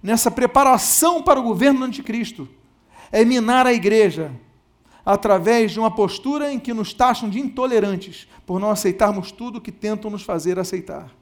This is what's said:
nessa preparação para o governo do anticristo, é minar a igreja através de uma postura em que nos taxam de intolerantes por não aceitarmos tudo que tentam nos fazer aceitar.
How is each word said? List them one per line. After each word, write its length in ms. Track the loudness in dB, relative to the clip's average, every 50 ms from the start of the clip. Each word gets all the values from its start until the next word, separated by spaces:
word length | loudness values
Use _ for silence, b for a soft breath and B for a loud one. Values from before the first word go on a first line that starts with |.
nessa 300 | -2 -2 -2 0 0 0
preparação 880 | 0 0 -2 2 4 4 6 6 4 4 2 0 0 2 2 2 2 0
para 180 | 2 2 2 2
o 40 | 2
governo 380 | -2 0 2 4 4 4 2
do 40 | 0
anticristo, 640 | -4 -8 -10 -10 -8 -6 -6 -6 -8 -10 -14 -16 -18 -18 _ _ _ _ _ B B B B B B
é 120 | B 4 4
minar 440 | 4 4 2 2 2 2 4 4 4
a 60 | 2
igreja 580 | 2 2 2 4 6 4 4 2 -2 -8 -8 -10 -14 _ _ _ _ _ _ _ _ b b b b b
através 680 | 0 0 0 4 2 2 4 4 2 2 4 2 0
de 80 | 0 -2
uma 120 | -2 -2
postura 600 | 0 0 0 0 -2 -6 -6 -6 -4 -4 -4 -4
em 80 | -6 -6
que 140 | -6 -6 -6
nos 220 | -6 -6 -8 -2
taxam 340 | 0 2 2 2 0 -4 -6
de 100 | -6 -4
intolerantes 880 | -6 -6 -6 -4 -4 0 0 0 0 0 -4 -6 -8 -12 -20 -20 -20 b b b b
por 160 | -6 -6 -4
não 120 | -2 -2
aceitarmos 600 | -2 0 0 -2 0 2 0 0 0 -2 -8 -10
tudo 300 | -12 -12 -12 -12 -12 -12
que 100 | -16 -16
tentam 380 | -18 _ -8 -6 -6 -6 -8 -10
nos 140 | -10 -10 -8
fazer 340 | -6 -6 -4 -2 -2 -2 -2
aceitar. 540 | -4 -6 -6 -10 -10 -10 -14 -16 -16 -18 _ _